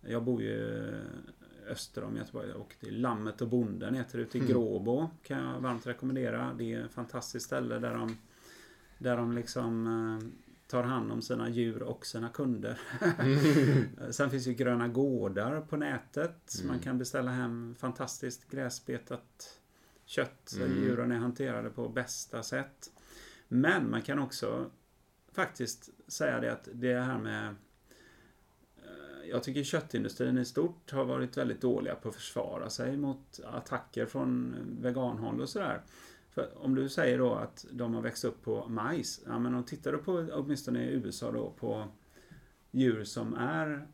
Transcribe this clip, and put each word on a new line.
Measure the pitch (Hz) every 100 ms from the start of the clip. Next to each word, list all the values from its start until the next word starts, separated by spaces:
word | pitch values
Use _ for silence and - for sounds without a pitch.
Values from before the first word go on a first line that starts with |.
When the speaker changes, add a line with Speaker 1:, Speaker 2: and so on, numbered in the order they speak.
Speaker 1:
jag | - 117
bor | 117 120
ju | 110 110 110 110 110 107 107 - - - - - 101
öster | 123 - -
om | 107 110
Göteborg | 107 113 101
och | 104 104 -
det | 107
är |
Lammet | 107 127 113 107 107
och | 117
Bonden | 123 113 95 98
heter | 131 123 120
det |
ute | 117 127
i |
Speaker 2:
Mm. | 131
Speaker 1:
Gråbo, | 123 110 98 101 123 160 -
kan | - 135
jag | 131 127
varmt | 127 120 117
rekommendera. | 117 131 131 123 117 127 120
Det | 117
är | 113
ett | 117
fantastiskt | - 120 127 - 123 -
ställe | 135 123 117
där | 120
de, | 117 113 113 - - - - - - - -
där | 127 120
de | 117
liksom, | 120 120 - 117 113 113
eh, | 113 113 110 110 - - - _
tar | 127
hand | 123 127 110
om | 113
sina | 113 120 117
djur | 117 117 110
och | 117 120 -
sina | 117 117
kunder. | - 139 113 107 117 - 123
<laughs> | 196 170
Speaker 2:
Mm. | 131 139 151 147 131 135 110 - 123
Speaker 1:
Sen | - 139
finns | 135 127
ju |
Gröna | 120 123 120 120
Gårdar | 120 139 127 101 95 110 156
på | 151 147
nätet. | 147 127 - - 165 170 - -
Speaker 2:
Mm. | 92
Speaker 1:
Man | 127
kan | - 127
beställa | 123 143 127
hem | 127 123 117 117
fantastiskt | 120 131 123 127 - 135 123 -
gräsbetat | 135 127 - - 123 - 123 - _ - - _ _ _ -
kött | - - 131 -
så | - 101
Speaker 2:
Mm. | 95 90
Speaker 1:
djuren | 104 120 120
är | 120
hanterade | 120 120 135 113 113
på | 113 120
bästa | 117 120 - - 120
sätt. | 110 131 139 - - - - - - - -
Men | 120 147 185 120
man | 113
kan | 113 139
också | 131 - 110 117 - - _ _ _ _ _
faktiskt | - 180 - 120 - - - -
säga | - 147 120
det | 120
att | 117 -
det | 120 123 123
här | 127 120
med, | 110 107 107 101 - _ _ - - - - _ _ _ _ -
eh, | - 85 71 69 76
jag | 117
tycker | 123 135
köttindustrin | 135 160 156 117 107 - 127 127
i |
stort | 123 - 170 170 -
har | 135
varit | 127 131 127 143
väldigt | 127 113
dåliga | 127 110 95
på | - 113
att |
försvara | - - - - 98 -
sig | - 120 139
mot | 143 135 - -
attacker | 117 117 - 127 - - 117
från | 135 131 123 123 123 120 -
veganhåll | 123 123 123 113 113 113
och | 135
sådär. | 214 180 - - - - - -
För | - - -
om | 139
du | 131 135
säger | 135 147 123
då | 123
att | 113 110 - -
de | 123 117
har | 113
växt | 117 117
upp | 123 110
på | - 107 113
majs, | 110 113 165 - - -
ja, | 117
men | 123
om | 123
tittar | 123 160 -
du | 147
på, | 151 180 165
åtminstone | 147 143 139 - 123
i | 120
U | 135 113
S | -
A | 120
då, | 117 107 -
på | 117 110 104 - - - - - - _ _
djur | 131 131 110
som | 101 - 113
är | 117 123 160 156 147 151